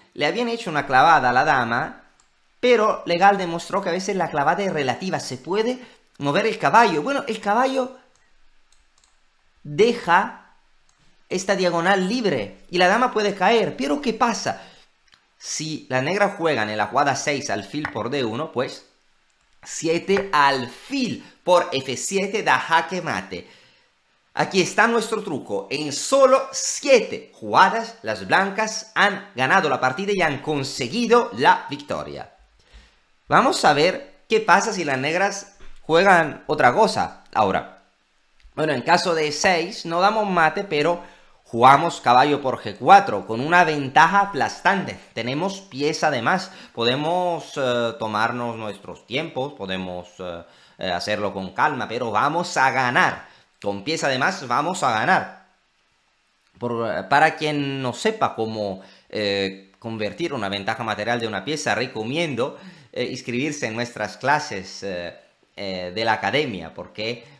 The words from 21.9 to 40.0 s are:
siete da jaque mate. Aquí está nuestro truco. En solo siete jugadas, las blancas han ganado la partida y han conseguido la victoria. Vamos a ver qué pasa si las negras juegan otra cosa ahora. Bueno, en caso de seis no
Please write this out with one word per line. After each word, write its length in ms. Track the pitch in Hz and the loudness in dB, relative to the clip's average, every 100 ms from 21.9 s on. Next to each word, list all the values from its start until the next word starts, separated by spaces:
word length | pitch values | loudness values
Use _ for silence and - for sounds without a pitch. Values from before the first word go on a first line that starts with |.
| 120 | -8
siete 440 | - 190 196 208 | -4 -4 -2 -2
da 160 | 160 160 | 2 0
jaque 460 | - 165 160 185 | 2 0 0 -6
mate. 440 | 156 101 92 87 - - _ _ _ _ _ _ _ - | -4 -6 -6 -14 -16 -20 _ _ _ _ _ _ _ -4
Aquí 240 | 147 190 | 0 0
está 240 | 170 - 226 | 0 2 2
nuestro 380 | 233 202 208 | 2 -2 -6
truco. 440 | 196 135 - 101 - | -6 -8 -6 -6 -6
En 240 | 143 151 | -8 -6
solo 560 | - - 269 262 262 262 | -6 0 4 6 4 0
siete 800 | - - - 285 247 - - - - | -6 -6 -4 4 4 4 -8 -12 -14
jugadas, 600 | 110 143 190 226 220 - | 0 4 4 2 -8 -10
las 260 | 110 107 95 | -8 -6 0
blancas 640 | 160 196 196 208 - - | 0 0 -2 -6 -6 -6
han 360 | - 196 190 - | 0 0 0 -8
ganado 360 | - 131 190 151 | -2 2 4 2
la 100 | 123 | 0
partida 320 | 127 123 196 | 0 -2 -2
y 80 | 202 | 0
han 180 | 160 131 | 0 -2
conseguido 920 | - 147 131 - 120 190 233 240 220 107 | -4 -4 -4 -6 -6 -2 2 4 2 0
la 280 | 147 - - | 2 2 0
victoria. 640 | 143 - 82 73 71 - _ _ _ _ - _ _ _ _ - | -12 -8 -8 -8 -12 -14 _ _ _ _ -20 _ _ _ _ 0
Vamos 340 | 160 240 - | 2 2 2
a 80 | 190 | 2
ver 520 | 143 160 - - _ - | 4 2 0 -10 _ 0
qué 140 | 220 | 0
pasa 320 | 220 180 233 | 4 4 4
si 100 | 196 | -2
las 140 | 151 131 | -2 -2
negras 580 | 139 170 202 202 - - - - | -2 0 -2 -4 -14 -18 -18 -12
juegan 600 | - 160 196 180 156 - - | 2 4 8 6 4 -2 -4
otra 260 | 151 127 | 4 4
cosa 500 | 143 214 190 85 - - | 6 4 2 -4 -6 -6
ahora. 500 | - 104 85 - - _ _ _ _ _ _ - - | 0 2 0 -4 -18 _ _ _ _ _ _ -14 -4
Bueno, 180 | 156 | -2
en 80 | 135 | -2
caso 340 | 120 175 190 165 | 2 2 4 0
de 160 | 151 | 0
seis 540 | 147 196 175 170 226 170 | 0 2 2 -2 -8 -4
no 160 | 170 | 2